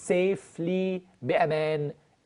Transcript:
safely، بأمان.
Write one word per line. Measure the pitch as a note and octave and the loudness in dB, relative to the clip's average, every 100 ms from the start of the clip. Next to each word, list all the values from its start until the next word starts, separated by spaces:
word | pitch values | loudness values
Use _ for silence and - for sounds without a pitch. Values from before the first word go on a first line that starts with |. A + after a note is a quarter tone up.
| - | -2
safely، | F3+ F#3+ F#3+ - - E3+ F#3 F#3 F#3 - - | 2 2 0 -6 -6 -2 0 -2 -4 -8 -10
بأمان. | B2 F3+ D#3+ D#3 D#3 D#3 D3 - _ _ | -2 2 2 2 0 -2 -4 -8 _ _